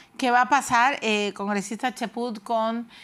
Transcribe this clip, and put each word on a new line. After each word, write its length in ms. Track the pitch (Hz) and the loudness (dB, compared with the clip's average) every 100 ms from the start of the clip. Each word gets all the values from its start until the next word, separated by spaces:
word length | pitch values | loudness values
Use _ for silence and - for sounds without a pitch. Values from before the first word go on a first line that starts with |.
| - - | -18 -4
¿Qué 140 | 254 | 2
va 120 | 247 | 2
a 60 | 254 | 4
pasar, 500 | 285 - 240 254 285 | 2 4 4 4 2
eh, 300 | 220 208 202 | 0 0 0
congresista 600 | 196 202 202 190 214 254 | -4 -2 -2 -4 -4 -4
Cheput, 480 | - 226 240 240 214 | -4 -6 -4 -6 -6
con 460 | - 226 220 233 233 - | -2 0 0 -2 -8 -16